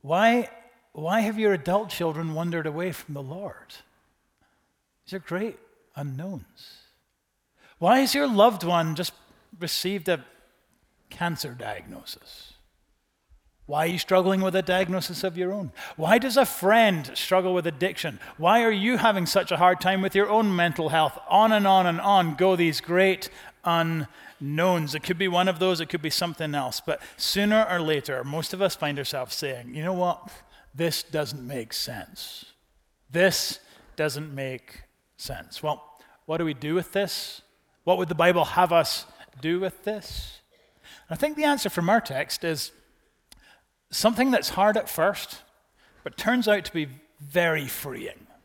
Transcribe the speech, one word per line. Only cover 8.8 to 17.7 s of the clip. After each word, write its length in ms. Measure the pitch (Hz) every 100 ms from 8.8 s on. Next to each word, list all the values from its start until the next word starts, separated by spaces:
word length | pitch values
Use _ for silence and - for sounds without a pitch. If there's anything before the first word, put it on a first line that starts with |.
| 165
just 200 | 156 180 - _ _ _ 170
received 500 | 165 - 185 196 170
a 160 | 165 127 _ _ _ _ _ _ _ _
cancer 480 | - 175 160 147 123
diagnosis? 960 | 110 101 87 - - - - - - - _ _ _ _ _ _ _ _ _ _
Why 200 | - 147
are 40 | 165
you 100 | 175
struggling 440 | - 185 185 190
with 120 | 190
a 60 | 185
diagnosis 640 | 185 185 185 185 - 170
of 140 | 190 170
your 140 | 180
own? 200 | 208 175 - - -
Why 220 | 156 226
does 180 | 262 240
a 80 |
friend 680 | 254 - 185 220 226 175 127
struggle 400 | - - 185 185
with 120 | 180
addiction? 540 | 170